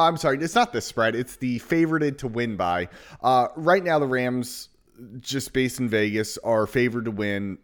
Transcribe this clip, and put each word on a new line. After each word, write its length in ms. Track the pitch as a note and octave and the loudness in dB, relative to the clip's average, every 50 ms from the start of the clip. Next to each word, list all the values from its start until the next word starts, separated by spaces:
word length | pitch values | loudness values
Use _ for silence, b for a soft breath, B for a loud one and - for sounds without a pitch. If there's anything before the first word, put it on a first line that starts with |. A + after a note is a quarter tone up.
| E3 | 4
I'm 100 | E3 E3 | 4 2
sorry. 200 | D#3+ - D3+ C3+ C#3 | 2 0 0 0 0
It's 160 | D#3+ F3 - | -2 0 2
not 180 | A#3 A#3+ - - | 2 2 2 0
the 80 | A#2 | -4
spread. 340 | - - - A#2 A2+ A2+ A2+ | -6 -4 -2 0 2 2 2
It's 220 | A#2 B2+ - - | 0 -4 -6 -8
the 220 | - C3 B2+ A#2+ A2+ | -6 -4 -4 -4 -4
favorited 580 | - - E3+ E3 E3 D#3 D#3+ D#3+ D3+ D3 C3+ - | -4 -2 0 2 2 2 2 0 0 -2 -2 -4
to 80 | C3+ | -6
win 280 | B2 A2 A#2 A#2+ A#2 G#2+ | -6 -4 -4 -4 -2 -2
by. 320 | F#2 F#2 F2 F2 F2+ F2+ F2 B B B B B B - | -2 -2 0 0 -2 -2 -6 B B B B B B 2
Uh, 240 | B2+ C3 B2+ A#2+ - - | 4 4 4 4 2 -2
right 280 | D#3+ D#3 E3+ F3+ G3 F3+ | -2 2 4 4 4 4
now, 160 | F3 D#3+ D3+ | 2 2 2
the 60 | C#3+ | 2
Rams, 600 | C3 B2+ B2+ B2 B2 B2 B2+ A#2+ - - - - - _ _ _ _ _ - B2 G#2+ A2 B2+ | 2 2 0 0 0 -2 -2 -4 -6 -10 -14 -16 -18 _ _ _ _ _ -20 -20 -18 -18 -14
just 320 | - - C3+ C#3 B2+ - - | -8 -6 -6 -4 -4 -2 0
based 260 | C3 C3 B2 - - | 0 0 0 0 -2
in 80 | B2+ | -2
Vegas, 500 | A#2 A2 G#2+ G#2+ G#2 G#2 A2 G#2+ - - - | 0 2 2 2 2 0 0 -2 -4 -6 -6
are 280 | - A2+ A2+ A2 G#2+ | -2 0 2 2 2
favored 380 | - - B2+ B2 A#2+ A2 A#2+ A2+ | 0 2 2 2 2 0 -2 -4
to 60 | A#2 | -4
win 460 | G#2+ G2 G#2+ G#2 G2+ G2 G2+ G2 F#2 - | -4 -2 -2 -2 -2 -2 -4 -6 -8 -10